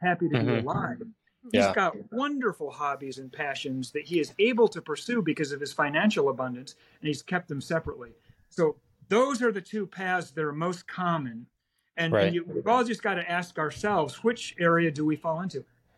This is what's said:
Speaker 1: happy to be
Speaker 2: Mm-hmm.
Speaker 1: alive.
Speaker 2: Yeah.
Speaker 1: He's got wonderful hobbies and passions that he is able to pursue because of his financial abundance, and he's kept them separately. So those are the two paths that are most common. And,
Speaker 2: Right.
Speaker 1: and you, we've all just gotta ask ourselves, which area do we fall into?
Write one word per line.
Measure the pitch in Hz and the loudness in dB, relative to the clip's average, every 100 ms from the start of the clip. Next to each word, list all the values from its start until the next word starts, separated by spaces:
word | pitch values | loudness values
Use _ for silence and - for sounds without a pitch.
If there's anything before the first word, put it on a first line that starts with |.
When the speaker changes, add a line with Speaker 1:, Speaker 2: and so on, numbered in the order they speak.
Speaker 1:
happy | 180 175 170 | 0 2 2
to | |
be | 139 | 2
Speaker 2:
Mm-hmm. | 113 117 127 | 4 2 0
Speaker 1:
alive. | - - 120 - - _ _ 247 | -2 -4 -6 -12 -16 _ _ 0
Speaker 2:
Yeah. | 214 196 | 4 4
Speaker 1:
He's | |
got | 190 185 202 - | 4 2 0 -8
wonderful | 226 285 285 240 165 147 | -4 -2 0 -2 -2 -8
hobbies | 139 147 139 139 127 | -4 -4 -4 -8 -12
and | 131 | -14
passions | - 147 135 143 131 127 | -8 -6 -4 -4 -4 -4
that | 143 - | -8 -2
he | 175 | 0
is | 147 - | 0 2
able | 220 233 226 | 2 6 4
to | 170 | 4
pursue | - 147 - 240 | -6 -8 -2 0
because | 165 147 147 | 0 0 -2
of | 139 | -4
his | 139 | -6
financial | - 147 151 208 196 139 | 0 2 4 4 4 2
abundance, | 127 131 123 135 - _ _ | 0 -4 -6 -12 -20 _ _
and | 151 | -6
he's | 139 | -6
kept | - 180 175 | -2 -4 -4
them | 143 | -8
separately. | - 165 156 135 120 - _ _ _ | -2 -4 -2 -10 -14 -20 _ _ _
So | - 156 147 _ _ - | 0 2 0 _ _ 2
those | 208 269 254 | 4 4 2
are | 240 | 0
the | 196 | 0
two | 180 214 190 | -4 -6 -6
paths | - 185 180 170 | -6 -2 -2 -2
that | - | -4
are | 156 | -4
most | 147 175 180 - | -2 -4 -4 -10
common. | - 180 165 131 113 123 _ _ _ _ - | -4 -2 0 -2 -10 -16 _ _ _ _ -4
And, | 165 | 2
Speaker 2:
Right. | 110 98 | 4 4
Speaker 1:
and | |
you, | 170 170 | 2 -2
we've | 170 202 | -4 2
all | 247 | 2
just | 240 208 | 2 0
gotta | 214 180 175 | -2 -2 -2
ask | 175 175 - | -4 -4 -2
ourselves, | 151 - 208 196 143 - | -4 -2 0 2 0 0
which | 226 233 - - | -2 -2 -6 0
area | 170 170 170 | 4 4 4
do | 147 | 2
we | 151 151 | 0 0
fall | 165 160 | -2 -4
into? | 185 - - _ _ | -4 -8 -12 _ _